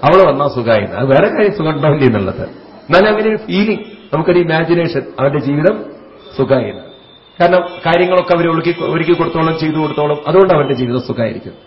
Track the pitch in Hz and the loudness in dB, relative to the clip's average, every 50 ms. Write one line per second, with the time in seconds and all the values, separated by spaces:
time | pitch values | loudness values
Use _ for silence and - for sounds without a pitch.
0 | 127 139 170 185 190 160 135 135 143 143 - 127 117 110 92 95 101 95 87 92 | 2 4 4 6 4 4 4 0 -2 -2 -2 -2 0 2 2 2 0 -2 -4 -4
1 | 135 135 135 143 185 220 - - 214 202 - - 160 156 156 143 139 156 143 151 | 0 2 4 4 4 2 2 2 0 0 0 0 -2 -2 -2 0 0 0 2 4
2 | 139 123 110 104 98 92 - - - - - - - - - - - - 165 180 | 2 2 2 2 -2 -4 -6 -6 -10 -12 -12 -18 -20 -20 -20 -20 -6 0 2 4
3 | 196 214 214 214 214 220 214 208 - - 170 190 208 226 208 170 - - - - | 4 4 2 2 0 0 -2 -2 -4 -4 -2 -2 0 0 -2 -4 -6 -14 -18 -20
4 | - - - 151 160 - 175 175 175 160 160 160 165 147 170 170 165 151 - 143 | -12 -6 -4 -2 0 2 2 2 2 2 0 -2 0 2 0 0 0 -2 -2 -6
5 | 127 - - - 131 139 147 147 120 135 143 147 156 185 220 220 - - - - | -6 -8 -6 -2 -2 0 0 0 -2 -2 -2 2 2 0 0 0 -8 -14 -16 -20
6 | - - - - - - - - 135 131 135 127 110 - - - - - - - | -20 -20 -20 -20 -20 -18 -4 -4 0 0 0 0 0 -4 -8 -12 -16 -20 -20 -20
7 | - - - _ _ _ _ - 175 170 180 180 170 - - - - 170 165 170 | -20 -20 -20 _ _ _ _ 0 0 2 2 2 0 -2 -10 -6 -2 0 2 2
8 | 180 180 185 180 175 - 180 165 170 170 165 165 165 170 170 - 160 - 156 165 | 2 2 2 0 2 2 0 0 2 0 0 0 -2 -2 -4 -2 -4 -4 -2 -2
9 | 165 156 175 160 165 143 - 165 156 160 160 160 160 156 151 156 156 147 139 147 | 2 0 2 0 0 -2 -2 -2 -2 0 -2 -2 -2 -2 -2 -2 -2 -2 -2 -2
10 | 147 147 147 147 - 147 160 185 196 185 175 151 143 135 139 123 127 120 120 127 | -2 -2 -2 -4 -2 0 4 4 4 4 4 0 2 0 -2 -2 -2 -4 -4 -4
11 | 120 - 120 107 117 110 107 - - 95 80 - - | -4 -6 -6 -4 -4 -4 -4 -8 -12 -16 -20 -20 -20